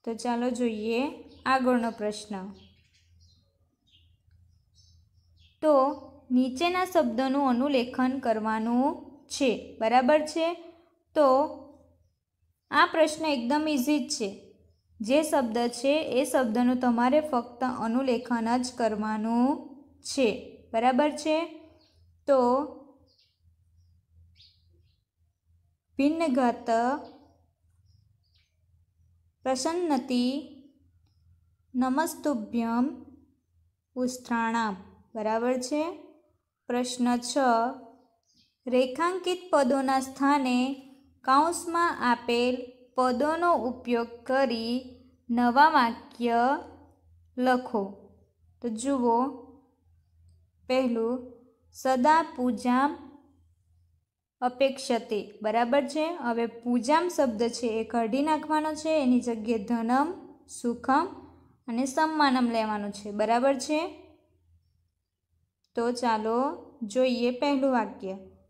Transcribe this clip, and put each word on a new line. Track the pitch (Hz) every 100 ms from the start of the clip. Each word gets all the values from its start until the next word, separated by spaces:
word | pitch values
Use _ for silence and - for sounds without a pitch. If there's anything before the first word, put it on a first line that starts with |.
તો | -
ચાલો | 220 247 233 247
જોઈએ | 240 240 214 220 233 285 - - - 247
આગળનો | 262 254 247 233
પ્રશ્ન. | 220 208 208 - 196 190 196 - _ _ _ _ _ _ _ _ _ _ _ _ _ _ _ _ _ _ _ _ _ _ _ _ _ _ _ _ _
તો | 311 285 269 269 - - -
નીચેના | 254 262 254 349 359
શબ્દોનું | 370 349 247 226 262 269 277
અનુલેખન | 240 285 269 240 254 254 269
કરવાનું | 240 220 214 220 220 240 277 - - - _
છે. | - 269 202 - -
બરાબર | 220 247 254 302 302
છે? | 339 330 339 - - _ _ _
તો | 311 277 262 262 - - - _ _ _ _ _ _ _ _ _
આ | 285 349
પ્રશ્ન | 330 311 311
એકદમ | 320 277 233 294 311
ઇઝી | 285 262 302 247
જ |
છે. | - 202 - - _ _ _ _ _
જે | 214 285
શબ્દ | 311 302 240 226
છે | 240 240 269 302
એ | - 240
શબ્દનું | 294 302 240 226 247 254
તમારે | 247 233 247 294
ફક્ત | 302 247 233 -
અનુલેખન | 254 - 226 240 269 240 - 240 226 247
જ | 247 -
કરવાનું | 226 214 214 214 220 233 254 330 - - - _
છે. | - - 247 - - - -
બરાબર | 226 247 254 294
છે? | - 311 311 330 - - _ _ _ _ _ -
તો | 269 247 262 302 - - _ _ _ _ _ _ _ _ _ _ _ _ _ - _ - _ _ _ _ _ _ _ _ _ _ _ _ _ _ -
ભિન્નઘાત, | 277 330 330 254 247 233 - 226 240 285 - - - _ _ _ _ _ _ _ _ _ _ _ _ _ _ _ _ _ _ _ _ _
પ્રસન્નતિ, | 254 262 320 349 349 269 247 247 247 277 - - - _ _ _ _ _ _ _ _ _ _
નમસ્તુભ્યમ, | 254 262 269 330 320 302 247 208 233 226 233 269 - - - _ _ _ _ _ _ _
ઉસ્ત્રાણામ. | 247 247 247 - 233 226 233 220 190 - - _
બરાબર | 226 214 226 240 254
છે? | 254 302 330 381 - - _ _ _ _ -
પ્રશ્ન | 240 247 - 240 240
છ, | 240 294 254 226 240 277 - - _ _ _ _ _ _ 254
રેખાંકિત | 247 254 254 339 370 359 359 370
પદોના | 302 254 277 269 269
સ્થાને | 262 - 277 285 254 247 254 277 - - _ _
કાઉન્સમાં | - 277 320 349 349 339 339 - 247
આપેલ | 240 - 240 247 254 - - -
પદોનો | - 254 233 294 330 349
ઉપયોગ | 311 233 247 240 240 233 - -
કરી | 262 269 233 226 247 254 - - _ -
નવા | 233 240 247 311
વાક્ય | 311 233 233 - - 240 233 247 302 - - - _ _ _ _ -
લખો. | 254 247 254 220 196 - - _ _ _ _ _
તો | 240
જુઓ, | 220 262 277 240 233 269 - - - _ _ _ _ _ _ _ _ _ _ -
પહેલું | 262 254 226 226 254 - - _ _ _
સદા | - 262 262 285 320 311 -
પૂજામ | 254 214 247 247 285 339 - - _ _ _ _ _ _ _ _ _ _ _ _
અપેક્ષતે. | 247 247 269 269 - 233 226 208 - -
બરાબર | 214 226 240 285 254
છે? | 302 311 349
હવે | 240 233 233
પૂજામ | - 247 240 226 311 349
શબ્દ | 349 277 214 233
છે | 240 240
એ | 220
કાઢી | 226 240 226 262
નાખવાનો | 302 302 302 311 311
છે, | 302 320 311
એની | 254 247
જગ્યાએ | 240 226 214 226
ધનમ, | 196 233 226 262 302 381 - - -
સુખમ | - 240 233 - 269 370 - - - _ _ -
અને | 233 269
સન્માનમ | 320 311 311 277 254 240
લેવાનું | 226 214 208 202
છે. | 202 208
બરાબર | 208 214 240 262 269
છે? | 254 302 349 - - _ _ _ _ _ _ _ _ _ _ _ _ _ _ _ _
તો | - 233
ચાલો | 240 247 220 220 233 277 349 - -
જોઈએ | 214 254 262 233 240
પહેલું | 247 285 277 269
વાક્ય. | 254 202 - 190 196 190 -